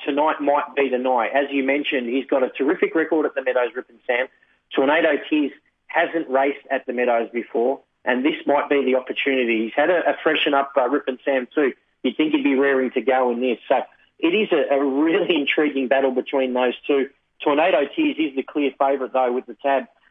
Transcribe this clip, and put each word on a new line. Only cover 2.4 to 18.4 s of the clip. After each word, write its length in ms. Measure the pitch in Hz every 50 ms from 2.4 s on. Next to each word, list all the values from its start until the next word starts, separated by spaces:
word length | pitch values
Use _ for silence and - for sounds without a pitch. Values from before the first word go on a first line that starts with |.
| 127
a 60 | 120
terrific 460 | - - 139 143 185 - - 196 -
record 300 | 165 156 156 175 156 147
at 80 | 127 -
the 100 | 139 131
Meadows, 260 | 131 123 127 123 117 113
Rip 140 | 123 120 _
and 120 | 120 113 _
Sam. 220 | - 123 120 131 135 _ _ _ _ _ _ _ - -
Tornado 360 | - 139 135 151 165 165 160 147 143 - -
Tears 240 | 156 151 147 135 - - _ _ _ _ _ -
hasn't 420 | - 160 170 - - 165 156 135
raced 380 | 131 135 135 143 139 - - -
at 160 | 139 127 -
the 60 | -
Meadows 380 | 123 120 123 123 120 117 113 107
before, 480 | - 120 107 - - 110 117 127 135 135 _ _ _ _ -
and 180 | - 123 127 131
this 120 | 156 - - -
might 240 | - 139 143 - -
be 160 | 147 143 131
the 100 | 127 127
opportunity. 680 | 127 127 - 135 - - 143 135 131 123 117 117 110 113
He's 100 | 110 -
had 140 | - 147 160
a, 220 | 180 170 - 147
a 40 | 139 -
freshen 320 | - 165 156 143 - 156 143
up, 200 | 139 135 - - 139
uh, 100 | 127 123
Rip 200 | 139 143 - -
and 100 | 131 120 -
Sam 220 | 147 139 131 123 - -
too. 200 | 156 147 127 - _ _ _ _ _ -
You'd 120 | 131 113
think 180 | - 156 156 147
he'd 100 | 147 131
be 100 | 143 139
raring 380 | 131 143 139 139 131 131 123
to 100 | - 131
go 300 | 113 127 131 131 127 123
in 100 | 120 120
this. 160 | 127 131 117 - - -
So 100 | 139 127 - - _ _ _ _ _ -
it 80 | - 165
is 220 | 175 214 214 -
a, 240 | 180 151 131 127 143
a 100 | 135 143
really 500 | 139 131 139 151 165 165 196 175 151 175
<laughs> 60 | 151
intriguing 460 | 143 135 - - 156 147 131 135 131 117
battle 240 | 135 135 135 135
between 420 | 127 127 120 - - 139 131 127 123
those 220 | 127 127 123 117 - -
two. 240 | - 147 139 135 139 _ _ _ _ _ - -
Tornado 360 | 156 143 147 160 185 175 160 143 143 -
Tears 220 | - 156 147 131 131
is 160 | 160 147 131
the 80 | 135